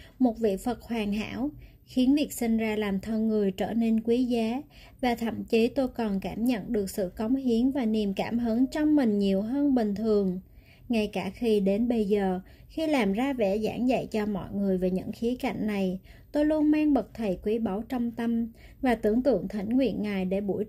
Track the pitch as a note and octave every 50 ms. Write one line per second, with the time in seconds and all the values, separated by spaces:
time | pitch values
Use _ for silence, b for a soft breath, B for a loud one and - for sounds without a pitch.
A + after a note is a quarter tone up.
0 | B B B B B3+ A#3 A3 A#3 A3+ G#3 F#3+ F#3+ - B3 A3 A3+ - - A#3 A3+
1 | G#3 G#3 G3+ G#3+ G#3 - G3+ G#3+ C4+ D4+ B B B B B B B - - B3+
2 | B3+ C4 C#4+ D#4 C#4 - - - A#3+ A3+ A3+ A3 A3+ G#3+ G#3+ G#3+ G#3+ G3+ G3 G3
3 | G3 G#3+ A3+ A3 A3 A3 G#3+ G#3+ G3+ F#3+ F#3+ - G3 - G#3+ A3+ A3+ A3+ A3+ A3
4 | A3+ A#3 A#3 B3+ B3+ A#3 B3 A#3 A3 A3 A#3+ C#4 - B B B B B B -
5 | C4 B3 A#3 A#3 A3+ G#3+ G#3 G#3 G3 - A#3 A3+ A3+ B3 A#3+ C#4 C4 B3 - -
6 | A3+ G#3 G3 F#3+ G3 F3 D#3+ G3+ A#3 B3+ B3 F#3+ - - A#3+ G#3 G3 F#3+ - G#3+
7 | F#3 F3+ - - G#3+ A3+ C4+ C4+ C4+ B3 A3+ A3+ B3+ C4+ C4 C#4+ A#3 A3 G#3+ A3
8 | G#3 G3 F#3+ - E3+ G#3+ A#3 A#3+ A#3+ A3+ A3 A#3+ C4 C4 - D#4 D4+ D4+ D4+ D4
9 | B3+ A3 G#3 G3+ G3+ G3 F#3+ F#3+ G#3+ A3+ C4+ C#4+ D4 C#4+ C4 A#3+ G#3+ G#3 G3+ G3+
10 | A3+ A3 G#3 G3+ G3 F#3 F3+ F#3 b b b b b b b b b - A#3+ G#3+
11 | G#3 G3+ - F#3 G3 G#3 - - A#3+ A3+ G#3+ G#3 F#3+ G3 G3+ G#3+ B3 A#3 A#3+ A3+
12 | G#3 F#3+ G#3 G3+ G3 F#3 F3+ F#3 B B B B B B - D#4 D#4+ D#4 D4+ C4
13 | G#3 F#3+ G3 A3 C4 C#4+ C4 B3 G#3 F#3+ G3+ A3 G#3+ - - G3+ A#3+ B3+ A#3+ E3+
14 | - - - G#3+ G#3 G#3+ G3+ E3+ D#3+ - G3 G3+ G3+ G3 F#3+ F3+ F#3 F#3 F#3 F3+
15 | - G#3 - - A3+ A#3 B3 - C#4+ A3+ - - G3+ G#3+ G#3 G3 F#3+ F#3 F#3 F#3
16 | B B B B B B - D4 D4+ D4+ D#4 D#4 D4+ D4+ D4+ D4+ D4+ D4+ C#4 A#3
17 | F#3+ - - A3 A3+ G3 F3+ F3+ - G#3 A3 A#3 A3+ G3+ F#3 G#3+ A3+ - C4 A#3+
18 | A#3+ A#3 A3 A#3+ A#3 A#3 A#3 A3+ A#3 A3+ B B B B B B C4+ B3+ - -
19 | - G#3 A3 B3+ B3+ C#4+ A3 E3+ F#3 F#3 G3+ G#3+ F#3+ A3 B3 C4 C4 G3+ - -
20 | G#3+ G#3 G3+ F#3+ F#3 F#3 F#3+ G3+ G#3 F#3+ - - G#3+